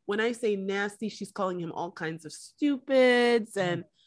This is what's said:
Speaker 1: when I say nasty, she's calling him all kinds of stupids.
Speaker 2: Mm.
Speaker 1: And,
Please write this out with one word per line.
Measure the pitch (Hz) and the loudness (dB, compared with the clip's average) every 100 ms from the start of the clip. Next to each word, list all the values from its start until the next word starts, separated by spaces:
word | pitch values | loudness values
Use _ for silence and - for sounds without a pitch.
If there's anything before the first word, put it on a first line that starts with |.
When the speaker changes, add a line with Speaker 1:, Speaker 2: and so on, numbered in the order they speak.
| - | -4
Speaker 1:
when | 208 | -2
I | 233 | -2
say | 233 220 196 | 0 -2 0
nasty, | 190 196 202 202 214 | -2 -2 -4 -4 -8
she's | - 196 | -8 -10
calling | - 190 180 | -4 -4 -2
him | 165 | -6
all | - 170 | -6 -8
kinds | - 160 160 151 | -6 -8 -8 -12
of | |
stupids. | - - _ 294 269 - 262 254 247 240 233 208 196 | -16 -18 _ -2 -2 2 4 6 6 6 4 0 -4
Speaker 2:
Mm. | |
Speaker 1:
And, | 180 170 - _ | -2 -2 -6 _